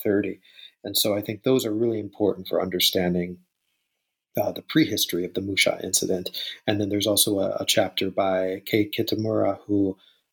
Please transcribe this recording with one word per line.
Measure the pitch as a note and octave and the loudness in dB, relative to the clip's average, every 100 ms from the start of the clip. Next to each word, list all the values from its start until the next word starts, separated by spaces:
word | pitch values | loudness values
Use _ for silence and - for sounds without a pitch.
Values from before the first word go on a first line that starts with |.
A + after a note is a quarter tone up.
thirty. | A2 G2+ G2 F#2+ _ - - _ | 0 2 0 -6 _ -20 -20 _
And | G#2 G2+ | -6 -2
so | A2 | 0
I | G2+ | 0
think | G#2 G#2+ | -4 -2
those | C3 C3 A#2 | 2 2 2
are | |
really | G#2+ A#2 A2 | 0 0 -2
important | G2+ - G#2 - F#2+ | -4 0 0 0 -2
for | E2+ | -2
understanding, | F#2 F2+ - F#2+ F2+ F2+ F2+ F2+ _ _ _ _ _ _ _ _ _ - | 0 0 0 2 2 2 -2 -6 _ _ _ _ _ _ _ _ _ -4
uh, | - | -4
the | - | -4
prehistory | - D#3+ - G#2+ - F2 F2+ | -2 2 2 2 -2 -2 -4
of | |
the | F#2+ | -4
Musha | G2 F#2+ - - | -4 0 0 0
incident. | F#2 - G2+ F#2 F#2 - - - - | 0 0 0 -2 -4 -10 -12 -8 -2
And | G#2 | 0
then | G2+ | 0
there's | G2+ G#2 | 0 2
also | G2+ - G2 | 2 2 2
a, | F#2+ G2+ | 0 -2
a | G2 | 0
chapter | - F#2+ - F#2+ | 2 2 0 -4
by | F#2 G2 F#2 F#2 G2 - | 0 2 2 0 -4 0
Kei | A2 G#2 | 2 2
Kitamura | - A2 G#2+ A2 G#2+ G2+ G2 - | 0 -2 -2 0 2 0 0 0
who, | G2+ G2 F#2+ _ _ _ | 2 2 -2 _ _ _